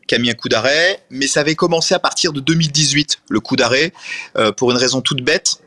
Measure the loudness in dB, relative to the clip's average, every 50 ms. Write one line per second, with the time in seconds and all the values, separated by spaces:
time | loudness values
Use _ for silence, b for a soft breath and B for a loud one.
0 | _ -2 0 0 0 0 -2 -4 -4 -2 -2 0 2 2 2 2 2 2 0 -2
1 | _ -12 -8 -4 -4 -2 0 0 0 0 0 0 0 0 0 0 0 0 0 0
2 | 0 -2 -2 -2 -2 -2 -4 -2 -2 0 0 2 0 0 0 0 0 0 0 0
3 | 0 -2 -4 -6 _ -4 -4 -4 -2 -2 0 0 2 2 2 2 0 0 B B
4 | B B B B B B -2 0 0 0 0 2 2 2 2 2 2 0 0 0
5 | -2 -2 -2 -2 0 0 0 0 0 -2 -4 -6 _